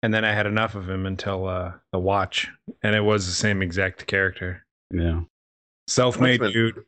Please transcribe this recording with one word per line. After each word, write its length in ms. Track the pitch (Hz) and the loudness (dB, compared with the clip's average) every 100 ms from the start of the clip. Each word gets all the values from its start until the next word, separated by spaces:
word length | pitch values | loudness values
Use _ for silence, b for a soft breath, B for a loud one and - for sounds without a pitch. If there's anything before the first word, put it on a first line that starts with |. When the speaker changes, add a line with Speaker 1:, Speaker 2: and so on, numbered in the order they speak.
Speaker 1:
And 120 | 113 | 2
then 100 | 110 | 2
I 80 | 110 | 2
had 140 | 104 104 | 2 2
enough 280 | 104 107 | 2 0
of 140 | 104 92 | -4 -6
him 160 | 95 | -4
until, 420 | 95 95 - 98 92 | -4 -4 -4 -4 -4
uh, 260 | 92 90 90 _ | -4 -6 -10 _
The 60 | 92 | -2
Watch, 500 | 92 98 92 - - - - - | 2 2 0 -2 -6 -10 -18 -4
and 140 | 107 107 | 0 2
it 60 | |
was 240 | 104 107 92 | 4 2 0
the 80 | |
same 260 | 90 110 98 | 0 0 2
exact 460 | 95 85 95 - - | -2 0 -2 -4 -2
character. 580 | 98 95 92 90 90 _ _ _ | 0 0 -2 -10 -10 _ _ _
Speaker 2:
Yeah. 340 | 92 85 82 85 _ _ _ _ _ - | 0 0 0 -4 _ _ _ _ _ -4
Speaker 1:
Self-made 540 | - 123 113 127 123 | 2 2 4 4 4
Speaker 3:
What's 140 | 113 | 2
been 80 | 110 | 2
Speaker 1:
dude. 220 | 113 110 | 0 -2